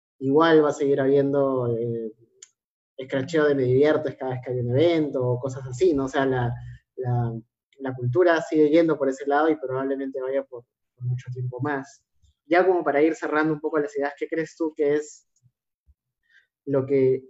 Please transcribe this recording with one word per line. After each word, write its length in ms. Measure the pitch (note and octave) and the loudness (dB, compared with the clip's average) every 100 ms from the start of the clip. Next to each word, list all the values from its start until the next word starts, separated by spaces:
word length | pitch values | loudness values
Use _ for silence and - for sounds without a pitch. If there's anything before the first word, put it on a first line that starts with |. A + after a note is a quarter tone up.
| _ - | _ -8
Igual 440 | C3+ D3 E3 D#3 | 0 4 6 6
va 60 | D3 | 4
a 40 | |
seguir 280 | C#3+ C#3 C#3 | 0 0 0
habiendo, 720 | C3+ C#3 C#3 C#3 C3+ C3 A#2+ A2+ | 2 2 2 0 0 -2 -2 -4
eh, 360 | A#2+ A#2 A2 - _ _ - _ _ _ _ - | -4 -6 -8 -12 _ _ -20 _ _ _ _ -16
escracheo 480 | C3 C3+ C3 D#3+ D3 | -6 -6 -2 2 2
de 80 | C#3 | 2
me 80 | |
diviertes 540 | B2 B2+ D3+ D3+ C#3 - | 2 4 4 2 -2 -6
cada 160 | C3 | -8
vez 80 | B2+ | -8
que 80 | C3 | -6
hay 80 | B2 | -6
un 100 | A#2+ | -2
evento 540 | C3 E3+ E3 C#3+ C3+ B2 | 2 2 2 0 -2 -2
o 140 | A#2+ | -2
cosas 260 | C3+ C#3 C3 | -4 -8 -10
así, 280 | B2 F#3 | 0 2
¿no? 120 | C#3 C3+ | 2 0
O 40 | |
sea, 160 | C#3+ C3+ | 0 0
la, 280 | B2+ A#2+ A#2+ - - _ - | 0 -2 -4 -12 -18 _ -10
la, 360 | B2+ A#2+ A#2 A2+ - _ _ - | -4 -2 -2 -6 -14 _ _ -12
la 160 | C3 B2+ | -10 -6
cultura 460 | B2 E3+ F3 D#3+ | -2 4 4 2
sigue 280 | - D#3 D3 | 2 4 6
yendo 280 | E3 E3 C3+ | 6 4 2
por 120 | C3+ | -2
ese 160 | C3 C#3 | -2 0
lado 240 | C#3+ D#3+ | 2 2
y 60 | D3+ | 0
probablemente 680 | C3 C3 C3+ C3+ C3+ C3+ | -4 -4 -4 -4 -6 -6
vaya 220 | C3 C3+ | -4 -4
por, 220 | C3+ A#2+ - _ _ - | -6 -12 -20 _ _ -10
por 100 | B2 | -6
mucho 260 | B2+ - | -6 -8
tiempo 260 | B2+ B2+ B2 | -8 -8 -6
más. 420 | D3 C#3 C3+ - _ _ _ _ C#3+ | -4 -4 -8 -18 _ _ _ _ 0
Ya 220 | E3+ F3+ | 2 4
como 160 | F3+ | 2
para 180 | D3+ C#3+ | 0 2
ir 140 | D#3+ D#3 | 2 0
cerrando 380 | D3+ D3+ D#3 | -2 0 0
un 80 | D3 | -2
poco 180 | D#3 D3+ | -4 -4
las 160 | C#3+ C#3 | -4 -4
ideas, 160 | C#3+ C#3+ | -6 -6
¿qué 80 | D3+ | -6
crees 280 | D#3+ D#3 - | -6 -6 -6
tú 160 | D#3+ D#3 | -6 -2
que 200 | C#3+ D3+ | 0 0
es 300 | D3+ - _ _ _ _ _ _ _ _ _ _ _ _ _ _ C#3 | -4 -14 _ _ _ _ _ _ _ _ _ _ _ _ _ _ -4
lo 200 | C#3 C3 | -2 0
que 380 | C#3 C3 C3 | 2 2 0